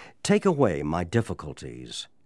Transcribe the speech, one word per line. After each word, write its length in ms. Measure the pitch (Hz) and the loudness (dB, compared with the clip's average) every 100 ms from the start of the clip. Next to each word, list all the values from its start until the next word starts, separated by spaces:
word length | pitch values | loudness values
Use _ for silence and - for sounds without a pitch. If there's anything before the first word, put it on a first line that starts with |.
| - - | -20 -4
Take 220 | - 208 | 2 4
away 400 | 196 143 110 73 | 4 4 2 2
my 220 | 73 82 85 | -2 -2 0
difficulties, 1040 | 117 110 87 76 - 65 60 58 - - _ | 0 0 -4 -10 -12 -14 -14 -12 -14 -14 _